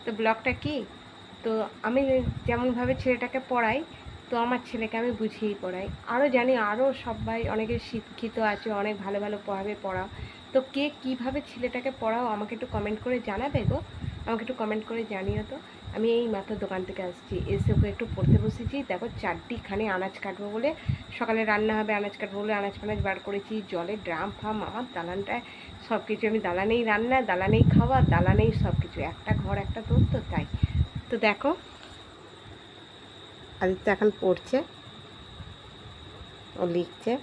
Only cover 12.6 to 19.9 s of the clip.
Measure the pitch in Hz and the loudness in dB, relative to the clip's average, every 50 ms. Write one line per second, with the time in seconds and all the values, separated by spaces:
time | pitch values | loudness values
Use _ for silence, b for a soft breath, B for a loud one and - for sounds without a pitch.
12.6 | 247 254 - 214 208 208 220 214 - 247 254 240 247 220 196 208 254 285 285 262 | -6 -4 -2 -2 -2 -2 -4 -2 0 0 0 0 0 -2 -2 -2 -2 0 0 2
13.6 | 208 - - 294 - - B B B B B B - 220 226 220 220 254 254 - | 2 2 2 2 -2 -6 B B B B B B -2 -2 -2 -2 -2 -6 -4 -4
14.6 | 226 214 214 214 214 - 233 226 220 208 208 190 190 202 208 214 214 - 269 311 | -2 -2 0 -2 -2 -4 -4 -4 -4 -4 -4 -4 -2 0 -2 -2 -2 -4 -10 -12
15.6 | B B B B B - - - 220 233 233 233 240 226 214 196 190 - 220 190 | B B B B B -8 -2 0 2 4 4 4 4 2 0 -2 -2 -4 -4 -4
16.6 | 196 185 190 185 185 185 190 - 185 180 175 - - - - 180 - - 202 196 | -4 -4 -2 -4 -4 -4 -6 -6 -6 -6 -8 -10 -8 -4 -4 -2 0 2 2 4
17.6 | - - - - 403 - - - 233 220 - - 185 - - - 214 220 - - | 4 6 6 6 6 4 2 -4 -4 -4 0 2 6 8 8 8 6 2 -2 -2
18.6 | 233 - - 285 269 - 185 180 220 233 - - - 190 165 165 - - 247 220 | -4 -2 -2 -2 -2 -2 -4 -4 -4 -6 -6 -2 -2 -2 -2 -2 -6 -6 -8 -8
19.6 | - - 196 202 220 214 | -6 -4 -2 -2 0 0